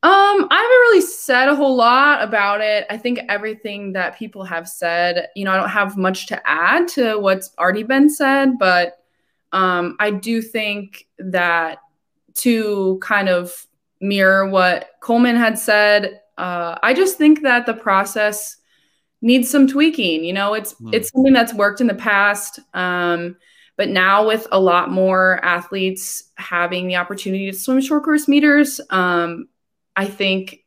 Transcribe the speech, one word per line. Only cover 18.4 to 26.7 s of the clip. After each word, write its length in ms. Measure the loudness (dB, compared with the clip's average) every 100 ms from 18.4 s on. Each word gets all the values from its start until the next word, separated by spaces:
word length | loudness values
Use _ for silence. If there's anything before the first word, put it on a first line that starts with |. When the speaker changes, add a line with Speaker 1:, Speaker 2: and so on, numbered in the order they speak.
| -12 -16 _ _ _ _ _ _
Speaker 1:
needs 280 | 2 2 2
some 200 | 4 4
tweaking. 560 | 4 0 2 -2 -2
You 80 | -4
know, 220 | -4 -2
it's, 180 | -4 -8
Speaker 2:
Hmm. 180 | -16 -4
Speaker 1:
it's 180 | -4 -2
something 200 | 2 4
that's 220 | 4 4
worked 260 | 0 0 2
in 60 | -2
the 80 |
past. 640 | 0 0 2 2 0 -8 -16 _
Um, 640 | -8 -4 -2 -2 -2 -4 -12 _ _ _ -6
but 120 | -2
now 380 | 2 4 4 2
with 220 | 0 0
a 80 | 2
lot 320 | 4 2 0
more 480 | 0 0 2 2 2
athletes 800 | 0 -2 -4 -6 -4 -6 -12 -14 -16
having 540 | _ -8 -4 -2